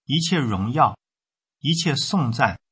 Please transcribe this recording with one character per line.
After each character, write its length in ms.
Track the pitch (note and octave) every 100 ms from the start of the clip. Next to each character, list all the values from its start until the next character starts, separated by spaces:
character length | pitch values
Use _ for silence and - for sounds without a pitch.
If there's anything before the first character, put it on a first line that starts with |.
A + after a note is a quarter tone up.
一 160 | - D3
切 180 | E3 F3
荣 360 | B2+ G2 G2+
耀、 240 | C#3 B2+ - _ _ _ _ _ _
一 140 | C#3
切 220 | E3 F3 C3+
颂 340 | - G3 B2+
赞 300 | A#2 B2 F2+ _